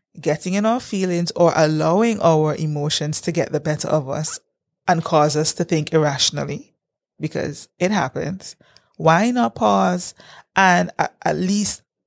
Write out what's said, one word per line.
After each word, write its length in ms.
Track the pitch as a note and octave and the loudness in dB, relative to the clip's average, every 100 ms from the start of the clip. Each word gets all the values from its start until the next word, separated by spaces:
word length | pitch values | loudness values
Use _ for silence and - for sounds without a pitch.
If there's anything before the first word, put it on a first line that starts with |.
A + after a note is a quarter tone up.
| _ - | _ -6
getting 320 | D3+ D3+ F3+ | -2 -2 -2
in 140 | G3 G#3+ | 0 0
our 140 | A#3+ | 0
feelings 520 | - G3 F#3 F3 F3 | -2 -2 0 0 -2
or 200 | - E3+ D#3+ | 2 2 4
allowing 640 | D#3+ D#3 D#3 F#3 A#3 G#3+ | 2 2 2 2 2 2
our 340 | E3+ D#3 D#3 C#3+ | 2 4 2 0
emotions 680 | D#3 D3 D3 - D3+ D#3 | -4 -2 -2 -4 -2 -4
to 100 | - | -2
get 200 | E3+ - | -2 -2
the 60 | D3 | -2
better 300 | D3+ D3+ - | -2 -4 -2
of 180 | D3+ C3+ | -2 -2
us 280 | C#3+ D#3 - - _ _ _ - | -6 -6 -8 -10 _ _ _ 0
and 160 | E3 | 0
cause 320 | - D#3+ D3+ | 2 2 4
us 200 | D3 D#3 | 2 0
to 100 | - | -2
think 300 | E3+ D#3+ D3+ | 0 -2 0
irrationally, 800 | D#3+ D3 C#3 - D3 C#3 D3 - _ _ _ _ - | 0 0 0 -2 -2 -6 -8 -12 _ _ _ _ -10
because 500 | D#3 - D3+ C#3+ - - | -6 -4 -6 -6 -12 -4
it 120 | F3+ | -2
happens, 640 | G3+ C3 - E3 F#3+ - - _ _ _ - | 0 -2 -4 -6 -8 -12 -18 _ _ _ -2
why 320 | D#3+ E3 A#3 | 2 2 2
not 240 | B3 A#3 | 0 -2
pause 580 | - G#3+ G3 F#3 F3+ - - - - _ | 0 2 4 2 0 -4 -10 -20 -20 _
and 360 | - F#3+ F3 F3+ - | 2 4 4 2 -2
a-, 100 | - - | -6 -4
at 140 | - D#3+ | -2 -2
least, 440 | F#3 G3+ G3+ - - _ | 0 0 0 -4 -8 _